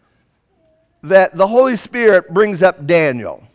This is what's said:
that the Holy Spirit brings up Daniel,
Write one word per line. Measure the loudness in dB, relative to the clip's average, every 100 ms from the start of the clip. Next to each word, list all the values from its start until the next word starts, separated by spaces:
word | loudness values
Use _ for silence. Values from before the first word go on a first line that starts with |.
| _ _ _ _ _ _ _ _ _ _
that | 0 2 2 0
the | 0
Holy | 0 0 -2
Spirit | -8 -2 2 2 0
brings | -2 -2 0
up | 0 0 -2
Daniel, | 0 0 -4 -10 -14 _